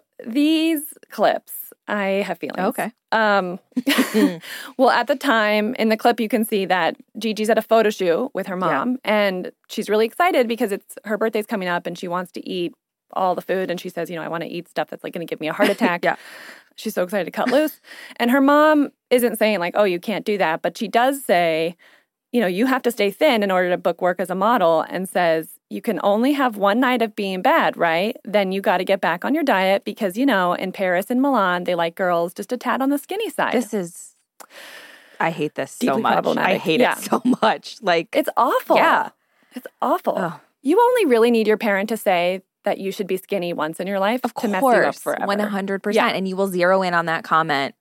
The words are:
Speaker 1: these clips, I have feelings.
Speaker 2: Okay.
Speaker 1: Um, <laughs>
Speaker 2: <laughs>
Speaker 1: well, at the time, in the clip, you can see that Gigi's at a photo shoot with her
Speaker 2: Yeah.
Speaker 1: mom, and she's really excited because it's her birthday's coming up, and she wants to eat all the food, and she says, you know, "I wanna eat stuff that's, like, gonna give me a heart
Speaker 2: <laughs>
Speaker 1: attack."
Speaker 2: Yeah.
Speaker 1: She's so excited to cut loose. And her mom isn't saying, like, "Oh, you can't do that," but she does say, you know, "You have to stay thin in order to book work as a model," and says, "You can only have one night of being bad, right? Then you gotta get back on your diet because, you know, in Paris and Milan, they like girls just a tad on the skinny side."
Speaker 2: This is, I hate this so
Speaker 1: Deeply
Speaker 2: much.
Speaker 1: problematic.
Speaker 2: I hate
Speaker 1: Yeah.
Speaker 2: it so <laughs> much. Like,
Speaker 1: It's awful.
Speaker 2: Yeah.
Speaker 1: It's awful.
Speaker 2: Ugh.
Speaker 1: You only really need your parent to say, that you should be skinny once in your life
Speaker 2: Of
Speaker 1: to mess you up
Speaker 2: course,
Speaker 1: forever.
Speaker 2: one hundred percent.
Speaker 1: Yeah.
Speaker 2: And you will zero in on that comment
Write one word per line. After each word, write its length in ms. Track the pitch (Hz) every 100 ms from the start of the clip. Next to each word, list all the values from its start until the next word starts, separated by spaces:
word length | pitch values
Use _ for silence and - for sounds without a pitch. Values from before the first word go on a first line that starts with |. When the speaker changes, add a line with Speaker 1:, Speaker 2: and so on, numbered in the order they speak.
| - - 233
Speaker 1:
these 560 | 262 302 320 330 302 302 - -
clips, 400 | - 165 - - - - - -
I 360 | 208 196 196 190
have 140 | 214
feelings. 200 | - - 190
Speaker 2:
Okay. 220 | - 185 - _
Speaker 1:
Um, 480 | 220 214 196 180 190 _ 254 277
<laughs> 540 | - - 214 196 165 - - -
Speaker 2:
<laughs> 120 | -
Speaker 1:
well, 120 | 247
at 160 | 220 240
the 80 | 277
time, 600 | 277 226 208 214 214 254
in 140 | 220
the 80 | 220
clip, 220 | 240 233
you 80 | 214
can 140 | 226 220
see 200 | 202 180
that 300 | 185 160 - _ 214
Gigi's 300 | 220 202 214
at 80 | 220
a 20 |
photo 280 | - 226 214
shoot 400 | 208 180 175 262
with 140 | 185 196
her 80 | 185
Speaker 2:
Yeah. 40 |
Speaker 1:
mom, 380 | 175 147 247 254
and 480 | - 214 202 185 - - _
she's 200 | - 202
really 160 | 214 226
excited 400 | - 370 320 233
because 240 | 233 214
it's 240 | 202 - -
her 140 | 202 208
birthday's 280 | 220 220 -
coming 220 | 214 180
up, 180 | 175 175
and 120 | 175
she 100 | 180
wants 240 | 180 180
to 180 | - -
eat 240 | 185 170 - _ _ _ -
all 200 | 185 180
the 60 |
food, 280 | - 190 180
and 100 | 175
she 100 | 185
says, 200 | 175 160
you 60 | 165
know, 80 |
"I 40 | 156
wanna 180 | 165 -
eat 220 | 170 -
stuff 220 | 165 151
that's, 140 | -
like, 100 | 160
gonna 120 | 175 165
give 140 | -
me 80 | 156
a 60 |
heart 160 | - 208
Speaker 2:
<laughs> 80 | 196
Speaker 1:
attack." 260 | 190 175
Speaker 2:
Yeah. 120 | 170 - - - - - _ -
Speaker 1:
She's 200 | 220 190
so 80 |
excited 220 | 180 202 170
to 60 |
cut 200 | 214 247
loose. 280 | 262 311 - - - - -
And 160 | 240
her 100 | 277
mom 500 | 269 294 311 302 277 - _
isn't 260 | 240 240 226
saying, 220 | 214 196
like, 160 | 175 202
"Oh, 60 |
you 160 | 208 175
can't 260 | - 196 226
do 120 | 202
that," 240 | 165 160
but 120 | 175 -
she 120 | 202
does 360 | 233 254 277
say, 520 | - 180 170 160 165 175 _ _ _ _ _
you 100 | 240
know, 60 | 190
"You 180 | 185 262
have 160 | 254
to 60 | 240
stay 200 | - 202
thin 320 | - 302 226
in 80 | 202
order 180 | 185 180
to 80 | 180
book 240 | 180 170
work 180 | 180 180
as 120 | 180
a 40 | 185
model," 460 | 214 240 165 160 -
and 180 | 180 190
says, 520 | 190 170 160 165 - _
"You 100 | 208
can 160 | 226 190
only 300 | 202 208 262
have 260 | 285 254 208
one 220 | 196 226
night 240 | 254 247
of 120 | 226 214
being 280 | 196 185
bad, 340 | 254 320 170 -
right? 400 | 170 165 214 -
Then 280 | 202 202 190
you 100 | 196
gotta 220 | 208 180
get 160 | 185 196
back 240 | 180 175
on 120 | 214 311
your 80 |
diet 400 | 262 190 190 196 214
because, 320 | - 196 208
you 80 | 277
know, 280 | 196 180
in 180 | - 185
Paris 400 | - 185 180 208
and 100 | 254
Milan, 440 | 277 247 190 175 175
they 100 | 170
like 180 | 170
girls 400 | 185 180 170 175
just 180 | - 202
a 60 | 247
tad 240 | 247 247
on 80 | 269
the 80 | 285
skinny 320 | - 392 415
side." 240 | - 127
Speaker 2:
This 220 | 254 214 208
is, 400 | 170 - - _ _ - - - - - - - - -
I 100 | 165
hate 240 | 165 151
this 200 | - 135
so 120 | - 247
Speaker 1:
Deeply 160 | 139
Speaker 2:
much. 120 | 233
Speaker 1:
problematic. 420 | 170 165 156 185 -
Speaker 2:
I 20 |
hate 220 | 170 160
Speaker 1:
Yeah. 180 | 196 -
Speaker 2:
it 60 |
so 180 | - -
<laughs> 180 | 247 -
much. 340 | 220 151 - -
Like, 240 | 190 170 - -
Speaker 1:
It's 140 | - -
awful. 420 | 254 508 - 254
Speaker 2:
Yeah. 320 | 320 202 - - _ _ _
Speaker 1:
It's 140 | 254 - -
awful. 360 | 254 349 - -
Speaker 2:
Ugh. 220 | 170 156 _ _
Speaker 1:
You 160 | 269 392
only 260 | 480 494 320
really 240 | 226 240
need 160 | 226 208
your 120 | 214
parent 320 | 220 196 202
to 80 | 220
say, 440 | 208 175 175 190 - _
that 140 | 202 -
you 120 | 190
should 160 | 190 185
be 100 | 185
skinny 360 | - 202 175
once 260 | - 156 165
in 80 | 185
your 120 | 196
life 220 | 196 254
Speaker 2:
Of 100 | 240 -
Speaker 1:
to 120 | 226
mess 140 | 190
you 60 | 262
up 140 | 208
Speaker 2:
course, 160 | 143 -
Speaker 1:
forever. 260 | 147 - 196
Speaker 2:
one 140 | 202
hundred 440 | 208 196 196 196
percent. 260 | 208 208 233
Speaker 1:
Yeah. 40 | 180
Speaker 2:
And 100 | 190
you 80 | 185
will 120 | 196
zero 340 | 180 180 190
in 120 | 185
on 120 | 170 165
that 160 | 165
comment 520 | - 160 160 139 135 -